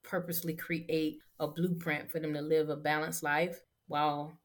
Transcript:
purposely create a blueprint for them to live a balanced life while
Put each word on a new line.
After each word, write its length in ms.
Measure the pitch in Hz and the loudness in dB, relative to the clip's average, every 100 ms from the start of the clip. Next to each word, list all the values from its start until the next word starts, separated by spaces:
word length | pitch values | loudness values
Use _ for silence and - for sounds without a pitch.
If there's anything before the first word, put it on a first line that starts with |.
purposely 520 | - 190 175 170 170 | -2 -4 -2 -4 -4
create 640 | 160 - 165 165 160 156 - - - | -4 -2 -4 0 0 0 -2 -18 -6
a 60 | 151 | -4
blueprint 640 | 156 180 170 165 151 - | 0 0 0 0 -2 -2
for 100 | 160 | -4
them 140 | 156 | -2
to 60 | 147 | -2
live 280 | 151 160 156 | 2 4 4
a 80 | 147 | 0
balanced 460 | 151 151 160 160 | 2 2 0 -2
life 380 | 147 151 175 175 _ _ - | 2 2 2 -2 _ _ -4
while 460 | 147 151 147 151 - | 2 2 2 -4 -10